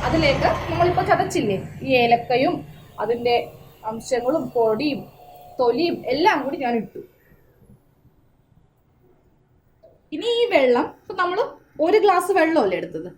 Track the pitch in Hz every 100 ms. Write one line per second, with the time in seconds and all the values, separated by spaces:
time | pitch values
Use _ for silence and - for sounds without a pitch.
0 | 254 320 302 254 - 330 - 330 349 359
1 | 370 339 370 359 226 190 - - 269 254
2 | 233 233 - 247 294 330 - - - -
3 | 208 233 240 240 - - - - 214 226
4 | - 247 240 311 254 247 226 214 294 262
5 | - - - - - - 247 247 339 -
6 | - 269 370 339 269 320 254 233 208 -
7 | - _ _ _ _ _ _ - _ _
8 | _ _ _ _ _ _ _ _ _ _
9 | _ _ _ _ _ _ _ _ - _
10 | _ 311 427 480 466 339 262 247 311 -
11 | _ 427 359 370 - - _ - 311 427
12 | 392 359 359 381 320 320 208 175 170 165
13 | 180